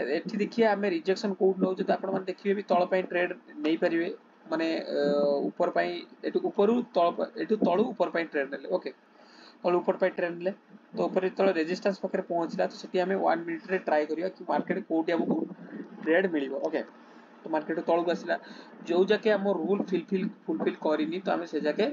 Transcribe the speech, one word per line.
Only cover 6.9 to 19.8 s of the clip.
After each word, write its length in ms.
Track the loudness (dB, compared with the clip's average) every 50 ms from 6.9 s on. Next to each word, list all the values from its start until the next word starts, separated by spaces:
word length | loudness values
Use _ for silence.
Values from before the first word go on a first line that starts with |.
ତଳ 160 | 2 4 4 4
ପା-, 200 | 2 0 -4 -4 -4
ଏଠୁ 180 | -6 -2 0 0
ତଳୁ 260 | 2 2 2 4 4 2
ଉପର 240 | 2 2 -2 -2 0
ପାଇଁ 140 | 0 -2 -2
trade 240 | 0 -2 -2 -2 -2
ନେଲେ। 180 | -4 -8 -6 -2
ଓକେ, 220 | -2 -2 -2 -4 -12 _ _ _ _ -20 -20 -20 -20 -20 -20 -20 -14 -4
ତଳୁ 180 | -2 2 2 2
ଉପର 180 | 2 0 0
ପାଇଁ 140 | 2 0 0
trade 240 | 0 0 -4 -4 -4
ନେଲେ, 160 | -4 -4 -6 -6 -6 _ _ -20 -20 -20 -12
ତ 100 | -4 -2
ଉପରେ 260 | -2 0 0 0 0
ଯେତେବେଳେ 260 | 0 0 2 2 4
resistance 440 | 4 2 0 0 -2 -2 0 -2 -2 -2
ପାଖରେ 220 | -4 -4 -4 -4
ପହଞ୍ଚିଲା, 420 | -4 -2 -2 -2 -2 -2 0 -2 -2
ତ 80 | -2 -2
ସେଠି 220 | -8 -12 -4 -2 0
ଆମେ 140 | 0 2 0
ୱାନ୍ 260 | 2 2 2 2 0 -2
ମିନିଟ୍ରେ 340 | -6 -6 -6 -4 -2 -2 -2
try 260 | 0 2 2 2 2
କରିବା 220 | 0 -2 -2 -4 -4
କି 140 | -6 -6 -4
market 340 | -2 -2 -2 0 0 -2 -4
କୋଉଠି 280 | -2 -2 0 0 2 2
ଆମକୁ 240 | 0 0 0 0 0 -2 -2 -6 -8 -16 -16 -16 -12 -14 -14 -14 -12 -6
trade 280 | 0 2 4 4 4 2
ମିଳିବ। 240 | 0 0 -2 -2 -4 -4
ଓକେ, 200 | -4 -2 -2 -2 -6 -6 -12 -20 -20 -20 -20 -20 -20 -20 -20
ତ 80 | -16 -8 -4
market 300 | -4 -4 -2 -2 -4 -2 0
ତଳକୁ 260 | 2 2 2 2 0
ଆସିଲା, 260 | -2 -2 -2 -4 -4 -4 -6 -14 -20 -20 -20 -20 -20 -14 -4
ଯୋଉ 200 | 0 2 4 4
ଯାକେ 220 | 4 4 2 4 2
ଆମ 140 | 2 2 2 0 0
rule 280 | 0 2 0 0 0